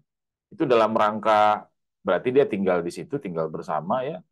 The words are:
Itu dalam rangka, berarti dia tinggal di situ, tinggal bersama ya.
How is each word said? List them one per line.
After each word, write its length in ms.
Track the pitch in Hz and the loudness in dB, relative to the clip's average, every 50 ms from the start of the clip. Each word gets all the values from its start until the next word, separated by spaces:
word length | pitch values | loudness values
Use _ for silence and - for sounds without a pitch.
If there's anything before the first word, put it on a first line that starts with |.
| _ _ _ _ _ _ _ _ _ _ 104 | _ _ _ _ _ _ _ _ _ _ -8
Itu 160 | 104 160 135 | -4 0 2
dalam 260 | 120 113 110 107 113 | 4 4 4 4 2
rangka, 720 | 110 107 104 107 107 104 110 107 107 107 104 104 101 - _ _ _ _ _ _ _ - | 2 0 0 0 0 0 2 4 4 6 4 2 0 -2 _ _ _ _ _ _ _ -4
berarti 260 | 92 92 87 - 123 | -2 -2 -2 0 0
dia 160 | 127 139 139 | 2 2 2
tinggal 380 | 139 - 98 98 92 90 87 85 | 2 0 -2 -2 0 0 0 -2
di 100 | 87 - | -4 -8
situ, 240 | 92 80 - - 143 | -10 -10 -8 -8 -8
tinggal 320 | - 98 85 82 80 78 | -8 -6 -6 -4 -4 -4
bersama 560 | 78 82 82 87 80 76 78 90 120 131 127 | -6 -10 -10 -6 -6 -6 -4 -4 -4 -4 -4
ya. 160 | 143 170 180 - _ | -6 -10 -12 -14 _